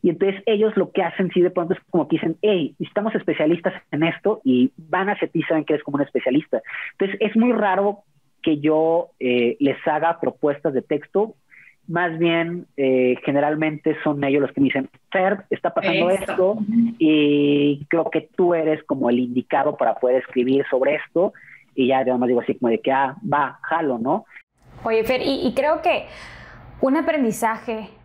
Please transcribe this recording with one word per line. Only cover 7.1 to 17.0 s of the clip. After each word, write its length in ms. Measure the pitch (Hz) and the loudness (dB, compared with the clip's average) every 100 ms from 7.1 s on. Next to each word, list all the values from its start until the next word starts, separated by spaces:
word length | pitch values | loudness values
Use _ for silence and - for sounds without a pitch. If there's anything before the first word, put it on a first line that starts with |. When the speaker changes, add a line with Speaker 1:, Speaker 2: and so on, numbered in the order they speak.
| 196 | -2
Speaker 1:
es 160 | 214 226 | 0 2
muy 160 | 240 | 2
raro 480 | 226 208 185 202 208 _ _ _ _ | 2 0 2 0 -2 _ _ _ _
que 160 | - 151 | -2 0
yo, 520 | 147 156 160 165 - _ | 2 2 2 0 -2 _
eh, 360 | 127 123 120 117 | -2 2 0 2
les 160 | 139 135 - | 0 0 -2
haga 320 | 151 160 165 | 0 0 0
propuestas 540 | 131 - 151 143 165 | -4 -2 -2 0 -2
de 80 | 135 | -4
texto, 520 | - 147 - 190 220 - _ - - _ - | -2 -6 -2 -2 -2 -6 _ -20 -20 _ -6
más 320 | 170 175 160 | -4 -2 0
bien, 480 | 170 165 165 175 - - | 0 0 -2 -6 -10 -2
eh, 400 | 135 131 127 123 | 2 2 2 0
generalmente 720 | - 139 147 151 156 151 156 151 | 0 0 0 0 -2 -2 -4 -2
son 180 | 156 143 | -2 -2
ellos 180 | 139 143 | 0 0
los 100 | 139 | 0
que 80 | - | 0
me 60 | 139 | 0
dicen, 220 | 139 135 _ _ | 0 -6 _ _
"Fer, 340 | 190 185 202 - | 0 0 -2 -4
está 220 | 208 175 | -4 -2
pasando 380 | - 190 - 175 | -2 -2 0 0
Speaker 2:
Esto. 220 | 190 190 | 0 -2
Speaker 1:
esto, 260 | 185 185 220 208 233 226 | 0 0 0 0 2 2
y 880 | - | 2